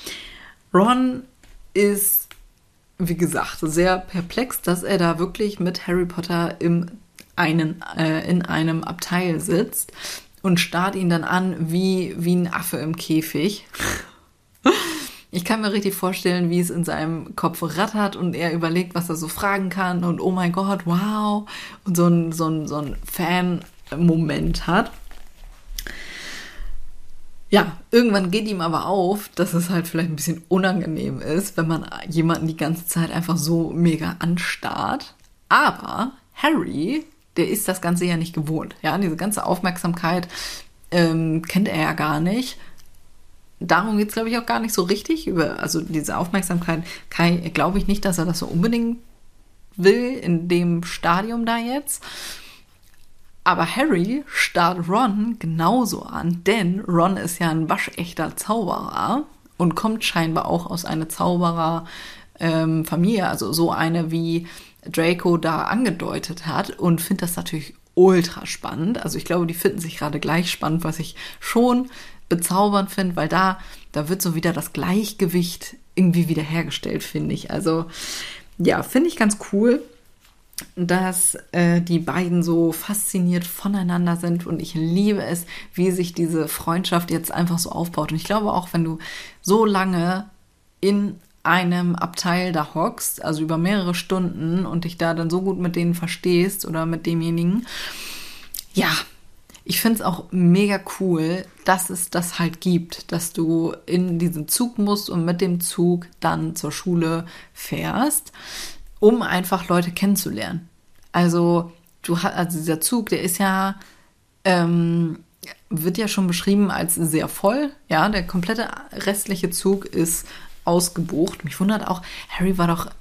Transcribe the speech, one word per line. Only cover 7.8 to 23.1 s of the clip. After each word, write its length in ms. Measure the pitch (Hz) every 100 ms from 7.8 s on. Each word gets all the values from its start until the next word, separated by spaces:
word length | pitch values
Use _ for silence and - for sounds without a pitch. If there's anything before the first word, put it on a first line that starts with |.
| - -
äh, 320 | 160 160 -
in 140 | 175
einem 400 | 175 160 160 160
Abteil 560 | - 175 - 180 185 156
sitzt 520 | 160 170 240 - - - - - - -
und 180 | 190 175
starrt 360 | - 170 185 190
ihn 140 | 180
dann 140 | 170
an 480 | - 180 185 - 160
wie, 440 | 175 190 185 175 -
wie 180 | 170 180
ein 180 | 175
Affe 240 | - 170 147
im 180 | 151 165
Käfig. 680 | - 156 156 147 180 202 -
<laughs> 40 | - - - - - _ _ _ _ - 427 339 311 277 - -
Ich 120 | 180
kann 160 | 175 220
mir 140 | 214
richtig 200 | 208 196
vorstellen, 560 | 196 185 185 185 180 175
wie 120 | 175
es 80 | 175
in 160 | 170 165
seinem 500 | 156 156 165 - -
Kopf 260 | 170 170
rattert 540 | 165 147 208 214 202 202
und 200 | 175 147
er 180 | 170
überlegt, 420 | 165 165 170 175 175
was 140 | 175
er 80 | 160
so 100 | 156
fragen 400 | - 202 196 190
kann 380 | 180 185 175 175
und 160 | 165
„Oh 100 | 180
mein 220 | 185 175
Gott, 320 | 175 196 196 175
wow“, 600 | 170 208 214 208 208 208 - - -
und 140 | - 175
so 100 | 175
ein, 240 | 170 165
so 160 | 160 160
ein, 220 | 160 151
so 80 | 147
ein 180 | 143 -
Fan-Moment 1600 | -